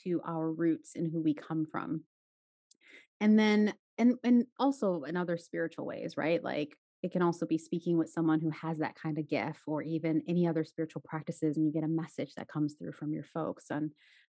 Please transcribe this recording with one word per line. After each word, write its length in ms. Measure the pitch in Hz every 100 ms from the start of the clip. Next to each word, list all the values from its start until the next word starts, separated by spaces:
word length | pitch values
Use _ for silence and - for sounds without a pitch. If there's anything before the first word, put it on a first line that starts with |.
to 160 | 185 170
our 280 | - 165 160
roots 440 | 160 170 156 - -
and 140 | 170
who 80 | 165
we 120 | 156
come 320 | 147 - 160 156
from. 380 | - - 160 - _ _ _ _ _ _ - - - - _
And 180 | 214 214
then, 360 | 214 208 214 - _ -
and, 180 | 233 247
and 220 | 240 240 233 -
also 440 | 269 269 208 175
in 120 | 139 175
other 200 | 175 170
spiritual 480 | - 170 165 - 139
ways, 300 | - - -
right? 260 | 147 165
Like, 340 | 123 131 147 - _ _
it 100 | 180
can 100 | 180
also 240 | 175 170 165
be 120 | 160
speaking 380 | - 175 175 170
with 120 | 160
someone 300 | - 160 156
who 100 | 160
has 280 | 156 160 160
that 160 | 151
kind 240 | - 160 151
of 100 | 151
gift, 320 | 143 107 156 -
or 160 | 151
even 400 | 143 165 160 156 -
any 200 | 175 170
other 180 | 160
spiritual 380 | 160 - 160 -
practices, 520 | - 160 147 170 156 147
and 100 | 156
you 60 |
get 120 | 156
a 40 | 156
message 460 | 160 165 - -
that 140 | - -
comes 260 | 156 151
through 180 | 147 170
from 200 | - 151
your 120 | 156
folks. 420 | 151 170 156 - -
And, 220 | 147 151 - _ _ _ _